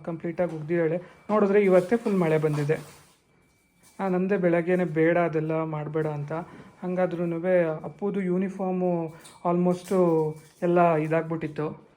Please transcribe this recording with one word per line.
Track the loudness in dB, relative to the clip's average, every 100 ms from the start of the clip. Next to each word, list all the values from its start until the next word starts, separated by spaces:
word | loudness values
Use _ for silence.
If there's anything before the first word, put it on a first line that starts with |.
ಕಂಪ್ಲೀಟಾಗಿ | -10 -8 -8 -4 -4 -4
ಒಗ್ದಿದ್ದಾಳೆ. | -4 0 0 -2 -8 -20 -2
ನೋಡಿದ್ರೆ | 2 4 4
ಇವತ್ತೇ | 6 4 4 -2
ಫುಲ್ | 0 0
ಮಳೆ | 2 2
ಬಂದಿದೆ. | 0 -2 -2 -4 -6 -20 _ _ _ _ _ _ _ _ _ -6
ನಾನ್ | -2
ಅಂದೆ | 0 0 2
ಬೆಳಗ್ಗೆನೆ | 2 2 2 0
ಬೇಡ | 0 2 2 4
ಅದೆಲ್ಲ | 2 -2 -2 -2
ಮಾಡ್ಬೇಡ | -4 -6 -4 -4 -4
ಅಂತ, | -6 -6 -8 -10 -18 -20 -12
ಹಂಗಾದ್ರೂನುವೆ | -6 -2 -2 -2 -4 -2 2 2
ಅಪ್ಪುದು | 2 -2 -10 -6 -4 -2
ಯೂನಿಫಾರ್ಮು | -2 -2 -2 -4 -4 -2 0 -2 -4 -10 -20 -6 0
almost | 2 2 0 0 2 4 2 0 -6 -18 _
ಎಲ್ಲ | 0 4 4
ಇದಾಗ್ಬಿಟ್ಟಿತ್ತು. | 2 0 -2 -2 -6 -8 -6 -8 -8 -20